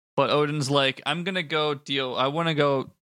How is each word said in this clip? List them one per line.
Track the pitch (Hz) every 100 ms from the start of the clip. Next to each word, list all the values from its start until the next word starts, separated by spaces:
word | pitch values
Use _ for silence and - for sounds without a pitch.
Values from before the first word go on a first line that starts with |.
| _ -
But | 127
Odin's | 143 147 151 135
like, | 143 135 131 139
"I'm | 160
gonna | 175 185
go | 147 156 151 143
deal, | - 139 127 120
I | 131
wanna | 156 165 151
go | 147 135 - _ _